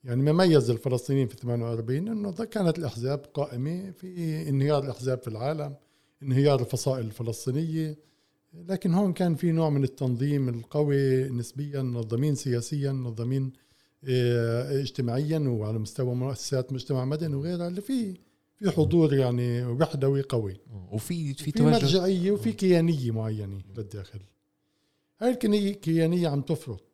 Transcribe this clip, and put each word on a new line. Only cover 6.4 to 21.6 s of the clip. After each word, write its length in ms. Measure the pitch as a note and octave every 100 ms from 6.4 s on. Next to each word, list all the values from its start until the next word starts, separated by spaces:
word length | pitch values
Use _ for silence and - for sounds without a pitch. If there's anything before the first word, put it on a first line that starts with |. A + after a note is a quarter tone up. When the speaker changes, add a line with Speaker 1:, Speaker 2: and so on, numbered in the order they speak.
| C#3+ C#3
Speaker 1:
الفصائل 460 | A#2+ B2+ - C3 A2
الفلسطينية، 920 | - A#2 A#2 - C3+ E3 D#3+ D#3 D3+ _ _ _ _ _
لكن 400 | E3 F3 F#3+ F#3
هون 200 | F3 G3+
كان 220 | F3+ F3+ D#3
في 160 | F3
نوع 180 | D#3+ D#3+
من 140 | C#3+
التنظيم 680 | C3 - B2+ A#2+ C#3+ C#3+ C3
القوي 800 | A#2 A2+ D3+ D3 C#3 C3+ C3 C3
نسبيًا، 520 | A#2+ A#2 C3+ D3 C#3
منظمين 540 | B2+ A#2+ A2 A#2 D3+ C3+
سياسيًا، 560 | C3 A#2+ A#2 D3 C#3
منظمين، 640 | C3+ B2 A2 A#2 C3+ C3 B2+ _ _ _ _
آه، 760 | C3+ B2+ A#2+ A#2+ A#2 A#2 C3 C#3
اجتماعيًا 580 | C3 - A#2+ B2+ D3+ D#3+
وعلى 400 | C#3 A#2 G#2+ A2+
مستوى 360 | G#2 - B2 B2
مؤسسات 580 | B2+ C3 - C3+ B2+
مجتمع 320 | C3 - C3 B2+
مدني 300 | D3+ D#3+ C#3
وغيرها، 320 | D#3 F3 F3
اللي 140 | F3+
في، 360 | G3+ C4+ G#3 F3+ _ _ _ _
في 160 | G3
حضور 420 | D#3+ D3+ E3+ D#3
يعني 520 | C#3 B2+ B2 A#2+ A#2+ B2
وحدوي 560 | A#2+ D#3 C#3+ C3+ C#3
قوي. 360 | C3+ A#2+ G#2 G2 - G#2+ F2+
Speaker 2:
وفي، 420 | G#2+ - E3+ D3
في 80 | C#3
Speaker 1:
وفي 80 | D#3
Speaker 2:
توجه. 200 | A3